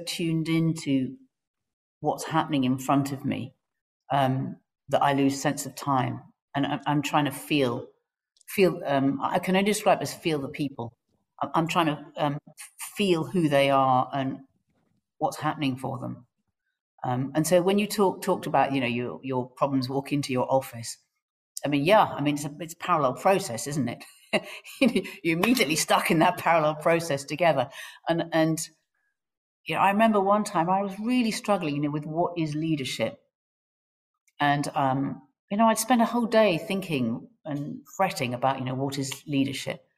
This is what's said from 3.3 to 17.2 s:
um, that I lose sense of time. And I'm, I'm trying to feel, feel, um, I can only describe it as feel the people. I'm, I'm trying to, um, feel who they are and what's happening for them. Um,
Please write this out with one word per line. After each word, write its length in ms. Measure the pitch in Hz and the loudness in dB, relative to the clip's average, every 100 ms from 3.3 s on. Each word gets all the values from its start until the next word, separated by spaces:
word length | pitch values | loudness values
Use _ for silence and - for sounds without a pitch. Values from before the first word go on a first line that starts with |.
| 107 117 - _ _ _ _ - | -6 -8 -14 _ _ _ _ -4
um, 460 | 139 131 131 135 - _ _ - | 0 0 0 -4 -8 _ _ -2
that 140 | 135 | 2
I 100 | 143 | 2
lose 280 | 139 139 135 | 4 2 2
sense 240 | 151 139 131 | -2 -4 -6
of 80 | - | -8
time. 440 | - 135 127 120 - _ _ | -2 0 0 -4 -12 _ _
And 120 | 143 139 | -4 -4
I'm, 140 | 147 - | -2 -2
I'm 160 | 147 | 0
trying 240 | 143 156 143 | 0 0 0
to 40 | |
feel, 540 | 131 - 151 127 120 - _ _ _ _ _ - | -2 -2 0 2 0 -8 _ _ _ _ _ -6
feel, 320 | - 185 - | 2 2 2
um, 360 | 135 139 135 139 | 0 2 2 0
I 160 | - 185 | -2 -2
can 160 | 185 185 | 2 2
only 140 | 202 | 2
describe 300 | 202 196 165 | 2 2 2
it 20 | |
as 120 | 139 | 0
feel 260 | - 175 151 | -6 -4 -2
the 80 | 135 | -4
people. 440 | - 143 - 117 - _ _ _ - | -6 -6 -6 -10 -12 _ _ _ -8
I'm, 100 | - | -4
I'm 140 | 165 165 | 0 0
trying 180 | 185 165 | 2 0
to, 180 | 147 - - | -2 -6 -4
um, 220 | 151 143 - - - - - - | -4 -4 -10 -20 -20 -16 -10 -2
feel 280 | 202 165 | 2 2
who 240 | 143 190 156 | 0 2 4
they 220 | 143 139 | 4 6
are 380 | 139 135 127 131 | 6 6 4 2
and 280 | 139 131 139 - _ _ _ _ _ _ - | -2 -4 -6 -12 _ _ _ _ _ _ -4
what's 200 | 151 - | -4 -2
happening 380 | 151 156 139 127 | -4 -2 -2 -2
for 220 | - 123 | -6 -8
them. 280 | 127 123 - _ _ _ _ _ _ _ | -8 -10 -16 _ _ _ _ _ _ _
Um, 280 | - 123 | -4 -2